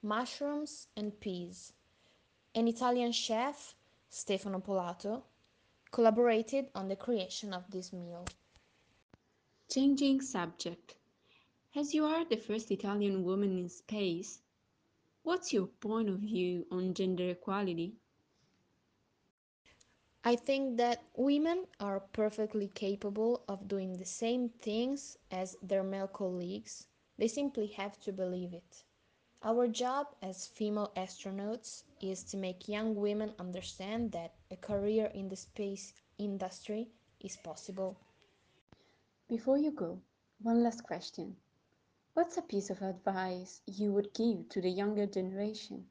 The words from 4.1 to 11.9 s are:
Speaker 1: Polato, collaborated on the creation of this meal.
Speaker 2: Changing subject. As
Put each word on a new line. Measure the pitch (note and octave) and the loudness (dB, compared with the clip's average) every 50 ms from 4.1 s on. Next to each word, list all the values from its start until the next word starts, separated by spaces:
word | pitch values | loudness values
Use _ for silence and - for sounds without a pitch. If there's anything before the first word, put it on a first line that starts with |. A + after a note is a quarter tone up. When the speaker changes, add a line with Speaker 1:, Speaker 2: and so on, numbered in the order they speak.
| - - - - G3+ F#3+ - G3+ F#3+ F#3+ | -12 -12 -2 0 0 0 0 -2 -4 -4
Speaker 1:
Polato, | F#3+ - G3 F#3+ F3 F3 F3+ F3+ - G3+ G#3+ C4 - _ _ _ _ _ _ _ _ _ _ _ _ - | -2 0 0 0 0 0 -6 -4 -4 -4 -4 -4 -6 _ _ _ _ _ _ _ _ _ _ _ _ -4
collaborated | - - A#3 A3+ G#3+ A#3 A#3+ A#3+ A3+ A3 A3+ A3+ - C4+ C4 C4 _ | 4 8 8 8 8 8 6 6 6 6 4 2 0 0 0 0 _
on | G3 F#3+ | -6 -4
the | F#3+ F#3+ | -4 -4
creation | F#3+ - B3 B3 G#3+ F#3 F3+ - - - G#3 | -4 0 0 0 0 0 -2 -6 -8 -8 -6
of | F#3+ F3+ F3+ F3+ | -8 -8 -8 -6
this | G3 F#3 F3+ F3+ | -8 -8 -8 -6
meal. | - F3+ F3 E3+ E3+ E3+ F3+ F3+ - _ _ _ _ - _ _ _ _ _ _ _ _ _ _ - _ _ _ _ _ _ _ _ _ _ _ | -10 -10 -10 -10 -10 -10 -10 -12 -14 _ _ _ _ -20 _ _ _ _ _ _ _ _ _ _ -20 _ _ _ _ _ _ _ _ _ _ _
Speaker 2:
Changing | - C4 C4+ C#4 C#4 C4+ C#4+ C#4 C4+ C4+ | 0 4 6 6 6 6 6 6 6 4
subject. | C4+ - - G3 F3 E3 E3+ - - F3 F3 - _ - - _ _ _ _ _ _ _ - - _ _ _ _ _ _ - | 2 0 -2 -2 -2 -2 -4 -6 -6 -6 -6 -8 _ -20 -20 _ _ _ _ _ _ _ -20 -20 _ _ _ _ _ _ -2
As | C#4+ D4 D4 | -2 -2 2